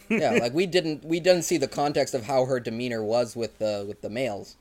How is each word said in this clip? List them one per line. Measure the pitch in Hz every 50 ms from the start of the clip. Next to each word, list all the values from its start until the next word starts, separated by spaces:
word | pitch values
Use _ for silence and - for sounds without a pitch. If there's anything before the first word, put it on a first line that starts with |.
| -
Yeah, | - 220 214 156 123 226 233
like, | 120 - 131
we | 165 196
didn't, | 175 156 180 160 160 151 131 -
we | 156 165 175
didn't | 156 185 180 175 165
see | - 175
the | 151 135
context | - - 156 143 147 147 151 135 - -
of | 127 104
how | 123 135 131 127
her | 127 135 123
demeanor | 117 123 113 113 123 123 117 110 110
was | 104 113 123 123 110 -
with | 117 113 107 -
the, | - 110 107 104 101 101
with | 101 101 - -
the | 104
males. | 104 123 135 117 101 98 98 - - _